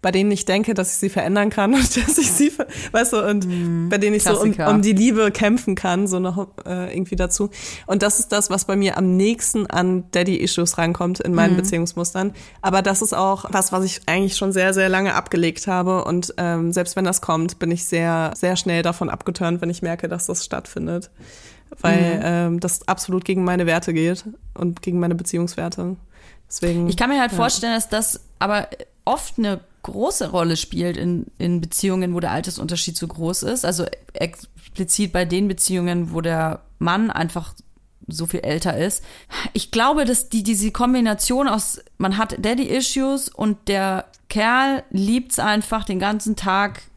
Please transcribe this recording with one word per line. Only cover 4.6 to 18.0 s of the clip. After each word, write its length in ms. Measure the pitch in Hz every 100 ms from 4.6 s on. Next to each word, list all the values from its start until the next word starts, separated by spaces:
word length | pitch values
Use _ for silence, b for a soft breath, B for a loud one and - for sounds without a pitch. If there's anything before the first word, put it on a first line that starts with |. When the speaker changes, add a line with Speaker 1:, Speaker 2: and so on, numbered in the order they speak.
| 160
Speaker 1:
um 120 | 208
die 120 | 208
Liebe 360 | 196 240 220 214
kämpfen 440 | 208 208 240 220 190
kann, 320 | 185 180 196
so 120 | 185
noch, 280 | 185 180 190 - -
äh, 300 | 180 180 -
irgendwie 220 | 180 180
dazu. 320 | 180 - 202 B B B -
Und 160 | 190
das 180 | 202 -
ist 100 | -
das, 180 | 208 -
was 140 | 185
bei 140 | - 196
mir 200 | 196 -
am 200 | 185 185
nächsten 500 | 202 233 - 220 202
an 380 | 175 180 185 175
Daddy-Issues 680 | 175 180 185 185 - 170 -
rankommt 420 | 170 170 180 180
in 140 | -
meinen 220 | 170 175 180
Speaker 2:
Mhm. 20 |
Speaker 1:
Beziehungsmustern. 760 | 185 170 170 - 175 185 196 B B B
Aber 200 | 190 190
das 200 | 190 196
ist 120 | 214
auch 300 | - 190 196 -
was, 240 | 190 185
was 100 | 185
ich 160 | 190 - -
eigentlich 320 | 175 196 -
schon 160 | 196
sehr, 200 | 190 185
sehr 140 | 190 190
lange 280 | 185 196 -
abgelegt 520 | - 175 170 165 -
habe. 380 | 185 180 185 -
Und, 280 | 170 175 -
ähm, 340 | 175 170 170
selbst 240 | 175 175 -
wenn 80 |
das 160 | 185 185
kommt, 400 | - 160 170 -
bin 120 | 170
ich 120 | 170
sehr, 480 | - 170